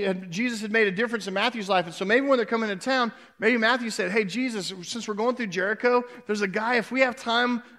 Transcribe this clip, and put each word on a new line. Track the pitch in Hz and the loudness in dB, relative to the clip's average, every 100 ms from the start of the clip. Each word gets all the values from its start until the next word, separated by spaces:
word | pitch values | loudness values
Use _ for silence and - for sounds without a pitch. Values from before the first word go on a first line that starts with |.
had, | 196 185 185 | -2 -2 -4
Jesus | 170 247 226 | -2 -2 -2
had | 214 | 0
made | 220 208 | 2 2
a | |
difference | 185 233 233 185 | 2 0 -2 -4
in | |
Matthew's | 190 233 233 190 | 0 0 0 0
life. | 185 | 2
And | 175 | 0
so | 165 196 | -2 2
maybe | 240 277 | 2 4
when | 262 | 2
they're | 220 | 2
coming | 233 220 | 0 -2
to | 190 | -4
town, | 254 262 233 - - - | -2 0 0 -4 -18 -2
maybe | 202 240 | 2 4
Matthew | 220 247 233 | 4 2 0
said, | 214 180 | -2 0
"Hey, | 220 | 0
Jesus, | 202 202 254 220 165 185 | 0 0 -2 -2 -6 -8
since | 170 233 214 | -10 -8 -6
we're | |
going | 202 240 247 | -2 0 0
through | 220 | -2
Jericho, | 175 190 214 247 247 247 - - | -2 -2 0 2 2 0 -8 -4
there's | 214 | -2
a | 202 | 0
guy, | 214 226 247 | -2 0 0
if | - | 0
we | 254 | 2
have | 262 226 | 2 0
time, | 233 233 247 240 - | -2 0 2 0 -6